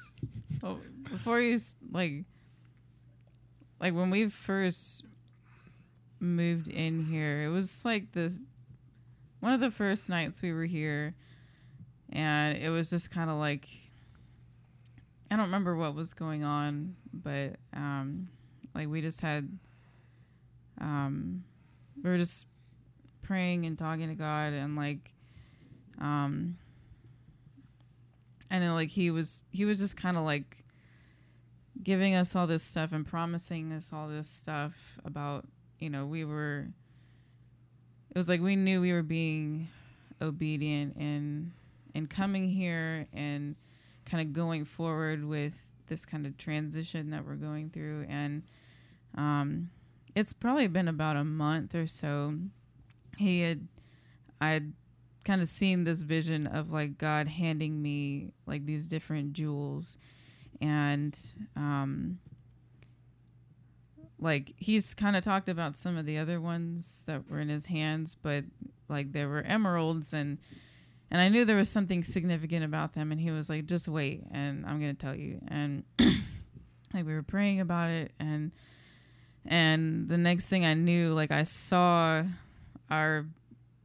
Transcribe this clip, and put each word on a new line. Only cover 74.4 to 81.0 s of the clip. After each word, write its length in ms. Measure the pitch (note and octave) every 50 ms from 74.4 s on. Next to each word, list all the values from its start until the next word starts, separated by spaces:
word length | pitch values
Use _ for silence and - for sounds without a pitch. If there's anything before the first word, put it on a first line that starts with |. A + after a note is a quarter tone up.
| C#3+ C#3+ C#3 C#3 -
I'm 140 | - D3 D3+
gonna 160 | D3 D3 C#3+
tell 220 | - - C3+ C3+
you." 240 | - D3 C3 - - - -
And, 340 | - D3 D3 C#3+ C#3+ C#3 - -
<clears throat> 80 | _ -
like, 1080 | - - D3+ - - - - - - - - - - - - - - - - F#3 E3
we 80 | D#3 D#3
were 100 | D#3 -
praying 340 | - - G3 G3+ G3+ G3 F#3+
about 320 | F#3 E3 F3 E3+ E3+ E3
it, 220 | E3 E3 D3+ - - -
and, 320 | D#3+ D3+ D3+ D3+ D3+ D#3+ - - - - - - - - - - - - - - - - - - -
and 640 | - E3+ E3+ D#3+ D#3 D#3+ D#3 D#3+ D#3+ D#3+ E3 D#3+ E3
the 100 | E3+ E3+
next 300 | E3+ F3 F3 F3 - -
thing 160 | F#3+ F#3 F3
I 100 | D#3+ D#3
knew, 380 | D#3+ E3 F3 F3 E3+